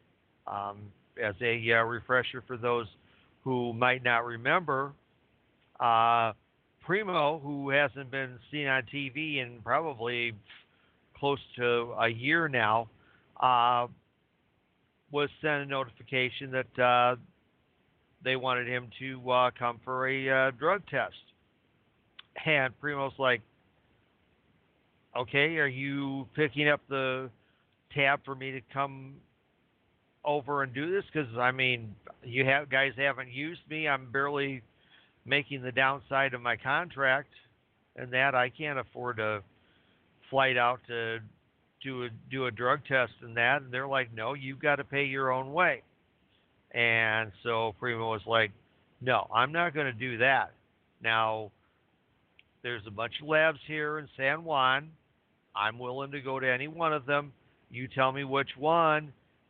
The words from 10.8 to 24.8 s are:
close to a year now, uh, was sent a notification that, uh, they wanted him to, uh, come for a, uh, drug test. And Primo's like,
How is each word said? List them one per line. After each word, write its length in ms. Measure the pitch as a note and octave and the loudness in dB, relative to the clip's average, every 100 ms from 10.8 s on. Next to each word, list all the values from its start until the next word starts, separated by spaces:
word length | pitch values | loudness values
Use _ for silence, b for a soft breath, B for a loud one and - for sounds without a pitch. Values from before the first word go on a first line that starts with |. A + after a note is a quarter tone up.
| b b _ - | b b _ -4
close 240 | C#3+ C#3 - - | -2 -2 -6 -2
to 380 | A#2+ A#2+ A#2+ G#2+ | 0 2 0 0
a 80 | A2+ | 0
year 400 | A2+ C3 E3 D#3 | 0 2 2 2
now, 420 | B2+ G#2+ A2 A2+ _ b b b - | 2 4 2 0 _ b b b 0
uh, 480 | B2+ B2 A#2+ B2 B2 - _ _ _ _ _ _ _ _ _ _ - | 4 6 6 4 0 -8 _ _ _ _ _ _ _ _ _ _ -6
was 180 | C#3+ C#3+ - | -2 -2 -2
sent 220 | D#3 D3 | -2 0
a 20 | C#3 | -2
notification 880 | C#3 B2+ - - C3 B2+ - C3+ | -4 -4 -8 -4 0 0 -4 -4
that, 280 | C3 B2 - | -4 -4 2
uh, 360 | B2 B2 B2 B2 - _ _ _ _ _ _ _ _ _ | 6 6 4 2 -6 _ _ _ _ _ _ _ _ _
they 120 | B2+ C3 | -4 -2
wanted 320 | B2+ B2 A#2+ | 0 -2 -2
him 220 | B2 B2 - | -4 -6 -12
to, 300 | C3 C3 B2 | -12 -8 0
uh, 220 | B2 B2 | 4 4
come 280 | - A#2+ A#2 | 2 -4 -4
for 280 | - B2+ C3 | -6 -4 -2
a, 220 | C3+ C3+ | -2 2
uh, 220 | C3+ C3 | 2 2
drug 340 | A#2+ D#3 G3 - | 0 -2 -2 -2
test. 280 | C#3 G2 - _ _ _ _ _ _ _ _ _ _ - - D#3+ | -4 -4 -8 _ _ _ _ _ _ _ _ _ _ -18 -6 0
And 320 | D3 C3 - | 2 0 -2
Primo's 380 | D3 C#3+ C3+ - | -6 -4 -4 0
like, 240 | C3 A#2+ - _ _ _ _ _ _ _ _ _ _ _ _ _ | 2 2 -2 _ _ _ _ _ _ _ _ _ _ _ _ _